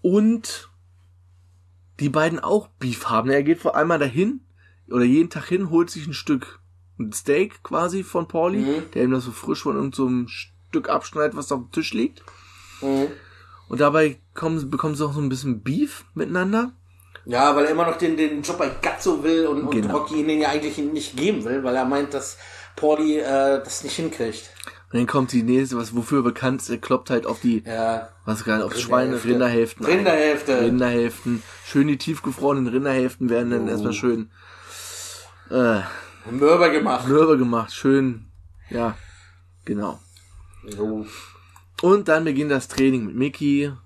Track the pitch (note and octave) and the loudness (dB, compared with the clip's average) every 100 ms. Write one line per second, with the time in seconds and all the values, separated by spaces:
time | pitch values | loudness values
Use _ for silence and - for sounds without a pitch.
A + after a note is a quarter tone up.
0 | F3+ G3 G#3+ A3+ - - - _ _ _ | 4 4 4 2 -4 -14 -16 _ _ _
1 | _ _ _ _ _ _ _ _ _ - | _ _ _ _ _ _ _ _ _ -4
2 | C#3+ D3 D#3+ E3 - G#3 - _ B2+ A#2 | -2 2 0 0 0 0 0 _ -6 -4
3 | - A2+ B2 C#3 C#3+ E3+ - D3+ D#3+ E3 | 0 0 4 2 4 2 2 0 2 2
4 | C#3+ B2+ G3+ C#4 _ _ _ _ - B2 | 0 0 0 -2 _ _ _ _ -4 2
5 | B2 C#3+ E3 D#3+ - F#3 F#3 E3+ E3+ E3 | 4 4 2 -2 -2 -2 2 2 0 -4
6 | C#3+ C3+ - C#3 - - _ _ _ - | -10 -8 -2 -2 -2 -20 _ _ _ -10
7 | A2 G#2+ - C#3+ G3 - - D#3 E3+ F#3+ | -8 -6 0 0 0 -4 -6 -2 -2 -4
8 | F3+ F3 E3 E3 F3 G3+ C3+ D3+ D#3 - | -4 -4 -2 0 0 0 0 -2 -4 -2
9 | B2 C3 B2 - - C#3+ D3 C#3 C#3 C3+ | 0 0 -4 -10 -6 -4 -2 -2 -4 -2
10 | C3 B2 A#2+ - - _ _ E3 - D3 | 0 0 -4 -10 -16 _ _ -4 -2 -4
11 | - D#3 D3+ A#2+ C#3 C3+ A#2+ - D#3 A3 | -4 -2 -2 -2 -6 -6 -4 -6 -4 -2
12 | C4 - - - - - - - C#3 C3+ | -4 -6 -20 -20 -20 -20 -20 -8 -2 0
13 | C#3+ D3 - - - - - - D3 D3+ | -2 -6 -20 -20 -20 -20 -10 2 4 4
14 | D#3 B2+ _ - E3 D#3+ C3+ D3 D#3 C#3+ | 2 0 _ -6 -4 -2 -2 -4 -4 -2
15 | D3+ D3 C#3 C3 C#3 A2+ B2+ D#3+ D4 - | -4 -2 -2 -2 -2 -4 -2 -2 -2 -6
16 | - D#3 - F3+ F#3 A3 B3 - _ _ | -14 -8 -4 -2 0 0 -2 -8 _ _
17 | _ - - A#2+ C#3+ C#3+ D3+ D#3 E3+ - | _ -20 -4 4 4 6 2 2 0 2
18 | F3 D#3 D#3 D3 D3 E3+ C#3+ - E3 - | 0 2 0 -2 -6 -2 -2 -2 -4 -2
19 | F#3+ D#3 D3+ E3 D#3+ C#3+ D3 B2 G#2 D3 | 0 2 2 2 2 0 0 0 0 -2
20 | - D#3 D#3 D3+ D3+ D3+ D3+ - D3 D#3 | -2 -2 0 2 2 0 -4 -4 -4 -4
21 | - B2+ F3 G3 A2 C3+ C3 B2+ B2+ C#3 | -6 -2 0 0 -2 -2 0 0 0 0
22 | C#3+ C#3 - - - - - - D3+ D3+ | -2 -6 -8 -16 -20 -20 -20 -2 2 4
23 | D#3 D3+ C3 C3+ C3+ C3+ C3+ - C#3+ - | 2 0 2 2 4 2 -2 -10 -8 -6
24 | D#3+ - A2+ G#2+ - - - - _ A#2+ | -6 -4 -6 -6 -16 -18 -18 -18 _ -2
25 | A#2+ C#3+ B2+ B2 A2+ B2+ C3+ B2 A2 A#2 | 2 0 2 0 2 2 2 -4 -4 -6
26 | A2+ C#3+ A#2+ A2+ C3 C3 - A#2 - B2+ | 0 2 2 0 -2 -4 -4 -8 -2 -2
27 | - B2 - A2+ B2 A2+ A#2 A2+ A2+ A2+ | 0 -2 -2 -2 0 0 -2 -2 -2 -2
28 | A2+ - - A2 A2 A2 G2 A#2+ A#2 B2 | -8 -12 -6 -4 -2 -2 -2 -4 0 2
29 | C3 B2 A2+ B2 B2 A#2 A2+ - A2 F3+ | 2 -2 0 2 4 2 0 0 2 4
30 | F#3+ D#3 D3+ C#3+ - C3 A#2 B2 B2 A#2+ | 4 4 2 2 2 2 4 2 2 2
31 | A#2 - A#2+ A#2 - - - C#3 D3 C3+ | 0 -2 -4 -4 -6 -20 -2 2 2 0
32 | - D#3 - C3 C#3 C#3 B2 B2+ C#3+ C3 | -2 -4 -6 -2 0 2 0 0 0 0
33 | B2+ - B2+ A#2 A#2+ A#2+ A2 A2 G#2+ G#2 | 0 -2 0 0 0 -2 -2 -2 -2 0
34 | B2 A#2 A2 - - - - - - - | 0 0 -4 -16 -20 -20 -20 -18 -16 -14
35 | - - - - - B2+ A#2+ G#2 F#2 - | -14 -16 -20 -20 -4 2 2 2 -2 -12
36 | - - A2 B2 D3 F3 F3 D3 C#3+ B2+ | -16 -18 -10 2 4 6 6 2 0 -2
37 | B2 D3 D#3+ D3 B2 A#2 A2+ - C3+ C#3 | 2 4 6 6 4 0 -4 -2 2 2
38 | C3 A2+ G#2+ - - - - A#2+ A#2 A2 | 2 -4 -14 -20 -20 -20 -10 -4 -4 -6
39 | - - - - _ _ - - F#2+ B1+ | -16 -20 -20 -20 _ _ -8 -6 -6 -8
40 | _ - - - - - A2 G2+ G#2+ G#2+ | _ -20 -20 -20 -20 -20 -16 -8 -6 -6
41 | G#2+ - - - - - _ - F3 G3+ | -10 -16 -20 -20 -20 -20 _ -2 4 4
42 | F3+ D#3+ D#3+ C#3 D3+ C#3 - - C3+ C3 | 4 2 2 0 0 0 -2 2 2 2
43 | G#2+ G#2 C#3+ - C#3+ C#3+ C#3+ C3+ | -2 -2 -2 0 0 0 0 -8